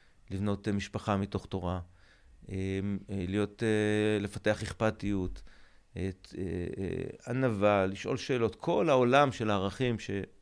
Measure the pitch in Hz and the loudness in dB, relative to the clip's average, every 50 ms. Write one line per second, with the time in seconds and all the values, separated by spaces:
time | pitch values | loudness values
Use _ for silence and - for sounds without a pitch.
0 | _ _ _ _ - - 98 95 101 104 101 98 - 110 101 101 98 - - - | _ _ _ _ -14 -10 -6 -4 -2 -2 -2 -2 -2 -2 -2 -2 -4 -4 -8 -4
1 | - 110 101 98 98 95 - 92 - - - 92 87 87 92 90 87 - - - | -2 0 0 0 0 -2 -4 -6 -6 -6 -6 -4 -2 -2 -4 -4 -6 -10 -18 -20
2 | - - - _ _ - - - - - 98 95 95 98 98 98 98 101 101 98 | -20 -20 -20 _ _ -20 -20 -20 -12 -8 -6 -4 -4 -2 -2 -2 -2 -4 -4 -6
3 | 98 - 98 98 90 90 95 104 104 101 101 - 117 110 107 107 107 104 107 107 | -6 -8 -6 -4 -4 -2 0 0 0 -2 -2 -2 0 2 2 2 2 2 2 2
4 | 107 107 107 101 101 101 - - - 107 107 - 113 - - - 113 110 107 - | 2 2 2 0 -2 -4 -6 -2 0 0 0 0 -4 -8 -4 0 0 0 0 -2
5 | - 101 101 92 90 90 - - - - - - - - - - _ _ - 90 | -2 -2 -2 0 -2 -4 -6 -10 -14 -18 -20 -20 -20 -20 -20 -20 _ _ -8 -6
6 | 92 98 95 - - - - - 95 85 87 90 87 87 - - 95 85 87 85 | -6 -6 -6 -8 -16 -14 -10 -8 -6 -6 -4 -4 -6 -6 -6 -6 -6 -6 -4 -6
7 | - - - - - 120 120 131 131 123 110 98 101 104 104 98 95 95 98 95 | -6 -8 -10 -12 -8 -6 -2 0 2 2 2 4 6 6 6 6 4 2 0 -4
8 | - 98 131 - - - 131 123 117 110 - - - 170 175 208 190 160 139 127 | -4 -4 -4 -4 -2 -2 0 2 2 0 0 -2 -2 0 2 2 4 6 6 6
9 | 123 120 127 143 147 135 - - 113 107 104 98 95 98 - - 131 123 113 104 | 6 6 8 6 6 4 2 0 0 0 2 2 0 -2 -2 0 0 0 0 -2
10 | - - 98 98 - - - - | -4 -6 -6 -6 -6 -8 -12 -18